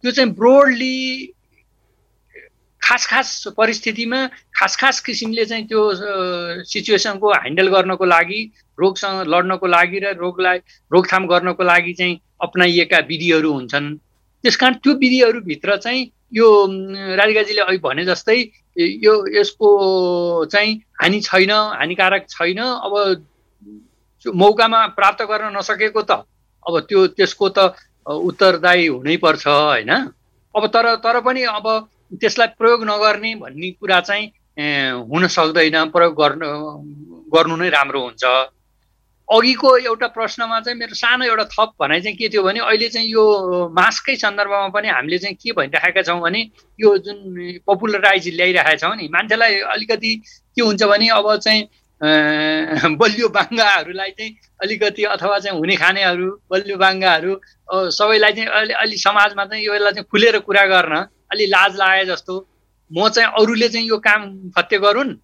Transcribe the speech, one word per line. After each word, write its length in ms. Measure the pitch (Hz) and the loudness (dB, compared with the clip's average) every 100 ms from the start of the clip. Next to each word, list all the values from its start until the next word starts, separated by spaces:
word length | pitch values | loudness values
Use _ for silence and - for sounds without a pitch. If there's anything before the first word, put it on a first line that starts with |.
त्यो 80 | 247 | -4
चाहिँ 180 | 247 247 | 0 0
broadly 1040 | 185 226 269 277 240 262 262 262 262 262 _ _ _ _ _ _ _ _ _ _ - - _ _ _ | 2 6 6 6 2 -2 -4 -4 -6 -12 _ _ _ _ _ _ _ _ _ _ -20 -20 _ _ _
खास 240 | - 240 - | -2 0 0
खास 400 | 233 262 - 208 - | -2 -2 -8 -12 -2
परिस्थितिमा 680 | 220 220 - 220 226 254 262 | 0 0 -6 -6 -6 -4 -6
खास 480 | - _ - 190 - | -10 _ -2 -2 0
खास 240 | 269 269 | 0 0
किसिमले 460 | - 233 226 226 214 | -6 -8 -6 -4 -4
चाहिँ 220 | 226 220 | -4 -4
त्यो, 160 | 220 214 | 0 0
अ, 760 | 185 208 196 180 175 175 175 | 0 -6 -4 -4 -6 -8 -10
सिचुएसनको 680 | 185 208 - 202 220 196 208 | -8 -8 0 0 0 -2 0
handle 360 | 180 123 160 190 | 0 0 0 2
गर्नको 380 | 190 185 185 185 | 2 0 0 2
लागि, 460 | 170 151 208 220 _ _ - | 4 2 -4 -10 _ _ -2
रोगसँग 480 | 185 190 202 190 175 | -2 0 -6 -6 0
लड्नको 400 | 170 180 185 190 | 0 0 -2 0
लागि 320 | 175 180 190 | 2 2 -2
र 140 | 196 | -6
रोगलाई 440 | 185 180 180 185 180 _ _ _ | -6 -6 -2 -2 -2 _ _ _
रोकथाम 340 | 175 180 185 185 | 0 2 -2 2
गर्नको 360 | 175 180 175 | 0 0 -2
लागि 300 | 180 175 175 | 2 2 0
चाहिँ 280 | 175 180 175 _ _ | -4 -4 -4 _ _
अपनाइएका 560 | 180 185 180 170 165 175 | -6 0 2 2 2 0
विधिहरू 560 | 127 160 170 160 156 | -2 -4 0 2 2
हुन्छन्। 440 | 139 127 143 147 151 _ _ _ _ | -2 -4 -6 -6 -10 _ _ _ _
त्यस 120 | 247 - | -2 2
कारण 180 | 254 | 0
त्यो 200 | 254 269 | 2 0
विधिहरूभित्र 840 | 285 262 254 233 233 185 147 175 202 | 2 2 4 4 2 -6 -8 -4 -4
चाहिँ 340 | 226 254 247 _ _ | -2 -6 -6 _ _
यो, 160 | 220 226 208 | 4 6 6
उम्, 320 | 196 190 190 190 | 4 -2 -10 -10
राधिकाजीले 680 | 190 185 214 214 208 208 | -6 0 2 2 0 -2
अघि 160 | 185 190 | 0 0
भने 280 | 170 151 180 | -2 -4 -2
जस्तै 440 | 175 - 233 220 _ _ - | -2 0 0 0 _ _ -2
यो, 640 | 175 202 214 214 196 208 | -2 2 2 2 2 0
यसको 1040 | 202 - 214 202 190 185 180 175 175 170 156 | 0 2 4 4 4 0 0 -2 -2 -2 -2
चाहिँ 360 | 202 214 220 _ - | 0 -2 -4 _ -4
हानि 200 | 165 208 | 0 0
छैन, 300 | - 185 190 | 0 2 2
हानिकारक 720 | 214 214 170 147 180 190 196 196 | 2 -2 -4 -6 0 2 0 -4
छैन। 280 | - 170 190 | -6 -4 -2
अब 680 | 247 240 196 202 202 175 151 _ _ _ - 214 _ _ _ _ - 185 | -6 -6 -4 -2 0 -2 -6 _ _ _ -20 -20 _ _ _ _ -6 4
मौकामा 520 | 202 214 226 226 214 | 4 6 2 2 0
प्राप्त 360 | - 202 - | 2 0 2
गर्न 340 | 214 214 214 202 | -4 -4 -4 -8
नसकेको 440 | 196 202 214 214 | -6 -2 -2 -2
त 100 | 208 170 - _ _ _ - | -2 -4 -4 _ _ _ -4
अब 120 | 165 | -4
त्यो, 280 | - 196 185 | 0 2 2
त्यसको 420 | 185 185 - 196 | 2 -2 0 -2
त, 80 | 196 | 2
अ, 160 | 185 - _ _ - | 0 0 _ _ -10
उत्तरदायी 800 | 151 180 175 190 170 180 180 165 | -6 -4 2 2 4 2 4 2
हुनै 300 | 127 131 170 | -2 -2 0
पर्छ, 300 | 170 156 147 | 2 0 2
होइन? 420 | 147 151 127 110 196 277 - _ _ _ 214 | 2 4 0 0 -2 -2 -12 _ _ _ -4
अब 120 | 214 | 0
तर, 280 | 226 233 226 | 0 0 0
तर 260 | 226 233 | 0 0
पनि 220 | 233 254 | 0 -2
अब 460 | 247 208 208 220 220 _ _ | -4 -4 -2 -4 -4 _ _
त्यसलाई 340 | 180 220 - 226 | -4 -2 0 0
प्रयोग 360 | - 226 240 | 2 2 2
नगर्ने 520 | 220 208 214 202 220 220 | 0 0 0 0 -4 -10
भन्ने 360 | 127 135 180 | -14 -12 -12
कुरा 280 | 180 202 185 | -10 0 0
चाहिँ, 320 | 175 202 214 _ _ - | 0 -6 -6 _ _ -8
ए, 300 | 147 143 135 | -4 -2 -2
हुन 380 | 123 117 156 180 | -4 -6 -2 0
सक्दैन, 640 | - 160 160 160 160 156 | 0 0 2 0 0 0
प्रयोग 240 | 170 170 | 2 2
गर्न, 260 | 156 147 143 156 147 151 147 147 147 156 170 - | 2 0 0 -8 -8 -10 -14 -18 -20 -20 -20 0
गर्नु 220 | 160 160 165 | 2 2 0
नै 140 | 180 | 0
राम्रो 320 | 147 139 135 | 2 2 -2
हुन्छ। 220 | 123 110 127 131 131 _ _ _ _ _ _ _ - | -6 -2 2 2 0 _ _ _ _ _ _ _ 0
अघिको 440 | 220 240 254 277 254 | 2 4 2 4 4
एउटा 300 | 247 226 240 | 2 -4 -4
प्रश्नमा 520 | 226 226 - 226 226 | -4 -6 -6 -4 -4
चाहिँ 200 | 226 240 | -4 -8
मेरो 160 | 233 220 | -10 -4
सानो 300 | 240 247 247 | -2 0 0
एउटा 180 | 226 | 0
थप 280 | 214 - 220 _ | -2 -2 -2 _
भनाइ 200 | 143 160 | -2 -2
चाहिँ 160 | 196 208 | -2 -6
के 120 | 226 | -2
थियो 140 | 214 | 0
भने 160 | 190 208 | 0 0
अहिले 300 | 233 220 233 | 0 0 0
चाहिँ 180 | 226 226 | -4 -2
यो 160 | 220 214 208 185 180 175 | 2 4 2 0 -2 -2
मास्ककै 460 | 165 196 220 - 254 | 2 2 0 -4 -2
सन्दर्भमा 520 | 214 202 202 202 196 | -2 -2 -2 -2 -2
पनि 200 | 202 208 | -4 -2
हामीले 300 | 156 139 180 | -4 -2 -4
चाहिँ 180 | 196 185 | -6 -10
के 160 | 233 | -6
भनिराखेका 500 | 220 135 156 175 185 | -4 -2 0 0 0
छौँ 200 | 175 175 | -2 -2
भने 280 | 170 196 220 _ _ _ | -2 -4 -6 _ _ _
यो 180 | 214 202 | 2 2
जुन 180 | 196 202 196 180 175 180 - | -2 -16 -14 -14 -12 -10 -2
पपुलराइज 640 | 196 220 208 196 196 175 | -2 0 0 2 2 -2
ल्याइरहेका 460 | 165 180 180 151 156 | -2 0 2 0 0
छौँ 200 | 165 220 | -2 -6
नि, 140 | 156 | -6
मान्छेलाई 440 | 175 214 220 233 202 | -4 -2 0 2 0
अलिकति 600 | 214 214 220 226 220 220 - - _ - | -4 -6 -4 -4 -4 -6 -10 -20 _ -2
के 60 | |
हुन्छ 220 | 233 202 | 0 2
भने 240 | 208 208 226 | 2 2 4
अब 300 | 220 208 214 | 2 2 0
चाहिँ, 260 | 220 214 | 2 0
अ, 440 | 214 _ _ _ 151 156 151 151 151 156 160 151 165 | -2 _ _ _ 2 2 2 0 -2 -2 -4 -2 -2
बलियो 420 | 151 220 214 233 | 2 2 2 0
बाङ्गाहरूलाई 840 | 202 185 226 208 196 156 185 190 | 0 -2 0 2 2 -2 -8 -10
चाहिँ 260 | 196 220 220 _ _ | -10 -14 -14 _ _
अलिकति 420 | 190 214 208 208 | -8 -2 -2 -2
अथवा 360 | 208 202 185 202 | -4 -2 -2 -2
चाहिँ 200 | 196 180 | -2 -4
हुने 160 | 165 196 | -2 2
खानेहरू, 640 | 170 190 190 175 185 202 _ | 2 2 0 0 -4 -8 _
बलियो 260 | 185 202 196 | -4 -2 0
बाङ्गाहरू, 580 | 190 190 190 165 170 190 _ _ - | 0 2 2 2 0 -8 _ _ -6
अ, 160 | 190 185 | -4 -2
सबैलाई 440 | - 208 220 214 | -2 2 4 2
चाहिँ 160 | 202 226 | 0 -2
अलि, 240 | 208 214 | -2 -2
अलि 240 | - 220 208 | -2 -4 -2
समाजमा 480 | 196 208 202 202 196 | 0 2 2 0 -8
चाहिँ 180 | 214 214 | -6 -4
यो 60 | |
बेला 200 | 208 208 | 0 0
चाहिँ 140 | 196 185 | -2 -4
खुलेर 280 | 202 226 214 | 2 2 2
कुरा 260 | 196 196 196 | 0 2 4
गर्न 420 | 185 160 156 196 _ _ | 4 2 -2 -6 _ _
अलि 140 | 202 202 | -4 0
लाज 300 | 196 196 190 | 2 2 2
लागे 300 | 190 190 190 | 0 2 0
जस्तो, 420 | 175 - 185 190 _ _ _ _ | -6 -8 -12 -12 _ _ _ _
म 160 | 165 214 | -2 0
चाहिँ 200 | 214 - | 2 0
अरूले 400 | 220 214 226 233 | 2 2 2 0
चाहिँ 180 | 226 226 | -2 -4
यो 100 | 220 | -2
काम 520 | 220 208 202 190 185 | 2 0 -2 -16 -6
फत्ते 280 | 180 175 208 | -4 -2 0
गरून् 380 | 202 208 277 165 | 2 0 -2 -8